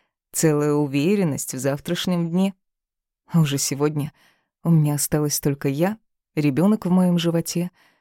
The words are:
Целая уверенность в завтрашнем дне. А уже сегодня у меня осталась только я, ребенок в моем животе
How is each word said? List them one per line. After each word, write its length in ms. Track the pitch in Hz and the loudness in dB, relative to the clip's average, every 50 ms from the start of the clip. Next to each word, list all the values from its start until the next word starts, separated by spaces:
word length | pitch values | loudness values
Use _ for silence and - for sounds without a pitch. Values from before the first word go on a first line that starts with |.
| _ _ _ _ _ _ | _ _ _ _ _ _
Целая 420 | - - - 160 151 147 147 151 147 | -4 0 0 2 2 2 2 2 2
уверенность 800 | 147 147 143 131 143 143 175 208 202 190 160 139 - - - - | 0 0 0 0 0 2 2 2 2 0 0 -2 -4 -6 -8 -8
в 60 | 131 | -4
завтрашнем 680 | 123 135 135 147 - - 175 175 - 190 180 170 170 165 | -2 -2 -2 -4 -4 -6 -6 -4 -2 -2 -2 -2 -2 -2
дне. 240 | 165 180 190 196 202 _ _ _ _ _ _ _ _ _ _ _ _ _ _ _ | 0 0 0 0 -2 _ _ _ _ _ _ _ _ _ _ _ _ _ _ _
А 120 | - 170 | 2 2
уже 200 | 160 143 139 139 | 2 2 0 -2
сегодня 540 | - - 143 135 143 151 156 151 139 156 - _ _ _ _ _ _ _ _ _ - | -4 -4 -2 0 0 0 0 -2 -6 -6 -10 _ _ _ _ _ _ _ _ _ 0
у 80 | 170 | 2
меня 240 | 170 160 151 147 147 | 4 4 4 2 0
осталась 440 | 143 - - - 151 151 147 143 - | -2 -2 -2 -2 -2 0 -2 -2 -2
только 300 | - 151 139 139 - 143 | -2 -2 -2 -2 -2 -4
я, 300 | 135 143 165 190 220 220 _ _ _ _ _ _ _ | -2 0 0 -2 -2 -6 _ _ _ _ _ _ _
ребенок 540 | - 151 147 135 139 165 202 214 214 - 180 | 0 0 0 2 2 2 2 2 0 0 0
в 20 | |
моем 300 | 180 185 180 180 175 175 | 2 2 4 2 2 0
животе 500 | 165 170 165 165 165 - - 175 170 180 - _ _ _ _ _ | 0 0 -2 -2 -4 -4 -4 -6 -6 -6 -8 _ _ _ _ _